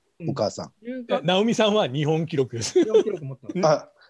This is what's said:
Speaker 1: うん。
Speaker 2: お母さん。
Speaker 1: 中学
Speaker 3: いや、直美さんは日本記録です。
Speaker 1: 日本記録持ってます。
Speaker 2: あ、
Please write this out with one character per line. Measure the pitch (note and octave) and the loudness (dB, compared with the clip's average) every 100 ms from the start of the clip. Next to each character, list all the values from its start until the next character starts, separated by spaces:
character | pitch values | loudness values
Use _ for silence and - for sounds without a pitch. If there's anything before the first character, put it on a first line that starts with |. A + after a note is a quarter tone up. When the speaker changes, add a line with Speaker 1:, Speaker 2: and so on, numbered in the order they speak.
| _ - | _ -12
Speaker 1:
う | E3 | -6
ん。 | |
Speaker 2:
お | |
母 | - G#2 | -2 -2
さ | - | -4
ん。 | - _ A#3 | -12 _ -12
Speaker 1:
中 | B3+ | -10
学 | A#3+ | -4
Speaker 3:
い | |
や、 | G3 | -2
直 | D#3 F#3 A3 | 0 2 2
美 | A3 | 2
さ | A3 | 2
ん | G#3 | 2
は | E3 | 0
日 | C3 D3 | 0 0
本 | D#3+ D#3+ | 0 -2
記 | D3 | -2
録 | B2+ A2+ | -2 -2
で | |
す。 | A2 F#4 | 0 2
Speaker 1:
日 | D#4 | 4
本 | G#3+ | 4
記 | A3+ | 2
録 | F#3 C#3 | -2 -8
持 | C3+ | -14
っ | |
て | A2 F3+ | -8 0
ま | F3+ | 2
す。 | C#3+ | 2
Speaker 2:
あ、 | - _ _ | -2 _ _